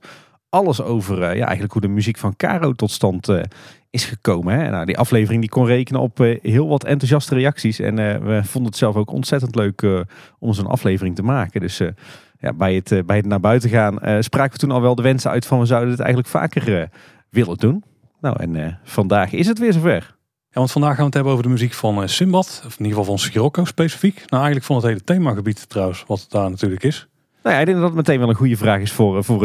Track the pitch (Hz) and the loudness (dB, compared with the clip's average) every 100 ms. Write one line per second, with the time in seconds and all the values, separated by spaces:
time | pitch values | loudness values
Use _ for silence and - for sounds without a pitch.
0 | - - _ _ _ 180 190 120 - 117 | -20 -20 _ _ _ 0 2 0 -2 -2
1 | 95 92 87 95 - 92 101 113 104 104 | -2 -2 -2 -2 -2 -2 -2 -2 0 0
2 | 104 113 104 101 180 180 156 123 107 - | 0 -2 -4 -2 -2 0 -2 0 -4 0
3 | 104 90 - 92 92 - - - _ 123 | 0 0 0 0 -2 -10 -20 -20 _ -6
4 | - 113 - 87 87 123 147 95 82 - | -6 -4 -2 0 0 0 0 -2 -2 -2
5 | 123 117 104 113 110 - 120 123 123 135 | 2 2 2 0 0 0 2 2 0 -2
6 | 127 - 117 117 - 113 156 143 - 139 | -2 2 2 2 0 2 2 0 0 0
7 | 123 147 - 131 135 - 110 107 98 110 | 2 2 2 0 0 0 -2 -2 -2 0
8 | 107 104 104 107 98 131 120 - 113 104 | -2 -2 -2 0 -2 -2 -4 0 0 2
9 | 104 - 131 143 123 117 101 98 104 92 | -2 -4 -2 -2 0 0 -2 0 0 0
10 | 92 - - _ 113 101 95 - 104 95 | -4 -12 -20 _ -4 -2 -2 0 0 0
11 | 92 90 107 139 92 104 90 - 85 98 | -2 -2 -2 -2 -2 -4 -6 -4 -6 -6
12 | - - _ _ - 71 95 95 - 98 | -18 -20 _ _ -8 -2 0 0 0 0
13 | 87 104 104 101 101 123 120 117 104 101 | 0 0 0 0 2 2 2 2 2 0
14 | - 107 113 135 139 - 139 127 123 120 | 0 0 0 0 0 0 -2 2 2 4
15 | 127 131 - 123 - 127 117 123 123 123 | 2 2 0 -2 0 2 2 2 0 0
16 | - 123 120 - 165 - 117 92 82 - | 0 0 0 -2 -2 -2 -2 -2 -4 -10
17 | - _ _ 113 101 85 110 185 - _ | -20 _ _ 0 0 0 0 0 -4 _
18 | _ _ 143 - 85 80 78 90 - - | _ _ -4 -2 -4 -4 -6 -8 -6 -2
19 | 98 101 92 - 180 220 233 165 165 95 | 2 2 2 2 0 2 2 2 2 0
20 | - _ _ _ _ - 127 147 147 143 | -2 _ _ _ _ -2 0 2 0 2
21 | 143 139 135 127 120 123 120 - 110 104 | 0 2 2 0 2 0 0 -2 -2 -2
22 | 95 - 190 185 185 - 120 - 104 104 | -2 0 2 2 0 -6 -14 -6 -4 -2
23 | 98 101 - 110 135 - 175 - 165 - | -2 -2 -2 0 0 0 -2 0 -2 0
24 | 202 - - 131 143 139 - 131 117 104 | -2 -2 -4 -2 0 0 0 0 0 0
25 | - 185 156 104 101 104 - 104 95 90 | 0 2 2 0 -2 -4 -6 -4 -4 -4
26 | - 101 - 104 95 92 101 92 135 - | -6 -8 -4 -4 -2 -2 -4 -2 -2 -2
27 | - _ _ _ - 143 160 180 170 165 | -8 _ _ _ 0 2 2 2 2 2
28 | 151 135 117 110 131 110 110 98 101 - | 2 2 2 2 2 2 2 2 0 2
29 | 107 95 98 110 | 2 2 0 2